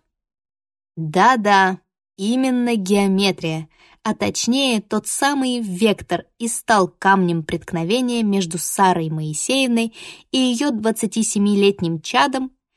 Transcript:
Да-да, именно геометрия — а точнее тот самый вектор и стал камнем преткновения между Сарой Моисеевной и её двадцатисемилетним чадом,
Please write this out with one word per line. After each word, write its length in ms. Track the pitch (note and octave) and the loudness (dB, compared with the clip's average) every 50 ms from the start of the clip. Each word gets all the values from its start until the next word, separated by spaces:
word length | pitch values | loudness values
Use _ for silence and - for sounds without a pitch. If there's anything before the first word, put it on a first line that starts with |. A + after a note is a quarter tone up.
| _ _ _ _ _ _ _ _ _ _ _ _ _ _ _ _ _ _ _ | _ _ _ _ _ _ _ _ _ _ _ _ _ _ _ _ _ _ _
Да-да, 840 | D#3+ D#3+ D3+ D#3 F3+ G3+ B3 C4 A3+ G3+ G#3 G3+ G3 F#3+ F#3 F#3+ - _ _ _ _ _ _ _ | -10 -8 -2 2 4 4 4 4 2 2 4 4 4 4 2 0 -4 _ _ _ _ _ _ _
именно 580 | - G3 A3 B3 C4 C4 C4 B3+ B3 A#3+ A#3+ A#3 | -6 -4 -2 0 0 0 0 0 0 0 0 0
геометрия — 920 | G#3 F#3 F3+ G#3 G3+ G3 G3 F#3+ G3 G3+ G3 F3 - E3+ D#3+ D#3+ D#3+ D#3+ - _ _ _ _ _ _ - | -2 0 2 2 2 2 2 2 2 2 2 0 -2 -4 -4 -4 -6 -8 -12 _ _ _ _ _ _ -6
а 100 | A3 G#3+ | -4 -4
точнее 640 | - G3+ G3+ - - - A#3 B3 C4+ C#4 B3+ A#3 G#3 | -2 -4 -4 -4 -4 -2 -2 0 0 0 0 0 -2
тот 280 | - - A3+ G#3+ - | -2 -4 -4 -4 -4
самый 520 | - - - C#4+ C#4 C#4+ C4+ C4 B3+ B3 A#3+ | -4 -4 -2 0 0 0 0 -2 -2 -2 -4
вектор 680 | A3+ G3 F3+ F3 A3 G#3+ G3 - - - F3 E3 - _ _ - | -4 -6 -2 0 2 2 0 0 -4 -6 -6 -6 -6 _ _ -8
и 80 | A#3 | -6
стал 400 | A3+ - - - - A3 G3+ F3+ | -6 -6 -4 0 2 2 4 2
камнем 560 | F3 - - - G3 G3 G3 F3+ F3 E3+ E3 D#3 | 0 -2 0 2 4 4 4 4 0 0 -2 -4
преткновения 800 | - E3+ D#3+ - - F3+ E3 E3 E3+ A3 C4 B3+ A#3+ A#3+ A#3 A3 | -6 -8 -8 -8 -6 -6 -4 -2 -2 -2 -2 -2 -2 -2 -2 0
между 340 | G3+ G3 G3 F3+ E3 F3 | 0 0 0 -2 -4 -6
Сарой 520 | E3 - - - - G3 F#3 F3 E3+ D#3+ D#3 | -6 -6 -4 0 2 4 4 4 2 -2 -4
Моисеевной 840 | D#3 D#3 D#3 D#3 D3+ - - - B3+ C4+ C4 B3 A#3 A3+ A#3 A3+ - - - - - - _ _ | -4 -4 -6 -6 -6 -6 -4 -2 0 0 2 2 2 0 0 -2 -6 -12 -20 -20 -20 -20 _ _
и 60 | - | 0
её 340 | C4 B3+ B3+ A#3+ A#3 C#4+ D4 | 0 2 2 0 0 0 -2
двадцатисемилетним 1300 | A#3 G#3+ G#3+ A3+ A3 - A3+ F#3+ - A3+ A3 - - G#3 G3+ G3+ G3+ G3 G3 G3+ G3+ - F3+ E3 E3 D#3 | -2 -2 -2 -2 -2 -2 -4 -4 -2 -2 -2 -2 0 0 0 2 2 4 4 2 2 0 -2 -4 -4 -4
чадом, 500 | - - B3 B3 C#4 C#4+ C4 C4 C4 C4 - _ _ _ _ | -4 -2 0 2 2 2 0 -4 -6 -8 -12 _ _ _ _